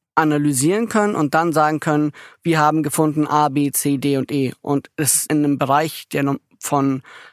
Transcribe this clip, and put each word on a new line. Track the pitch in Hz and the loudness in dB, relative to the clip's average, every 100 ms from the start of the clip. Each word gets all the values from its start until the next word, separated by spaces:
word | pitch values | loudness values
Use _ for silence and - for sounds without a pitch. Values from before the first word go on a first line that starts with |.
| _ | _
analysieren | - 156 147 147 131 151 208 226 | 0 2 2 0 0 0 0 0
können | 220 208 | 0 0
und | 208 143 | 0 0
dann | 160 170 | 0 2
sagen | 156 151 156 | 2 0 0
können, | - 147 151 - - - | 0 0 0 -4 -18 -6
wir | 170 160 | -2 2
haben | 151 156 | 2 2
gefunden | 147 - 156 151 147 | 0 0 0 0 0
A, | 151 151 | 0 0
B, | 139 143 | 0 -2
C, | - 147 139 | -2 -2 -2
D | 143 139 | 0 -2
und | 131 | -2
E. | 143 131 - | -2 -2 -4
Und | - 143 - - | -4 -4 -4 -4
es | 147 | -2
ist | - - | -2 0
in | 156 | 0
einem | 147 139 | 0 0
Bereich, | 135 139 160 - - | 2 2 0 -6 -6
der | 147 | -2
no-, | 139 135 - _ | -2 -2 -8 _
von | - 143 139 131 - - - | -2 0 0 -2 -8 -20 -20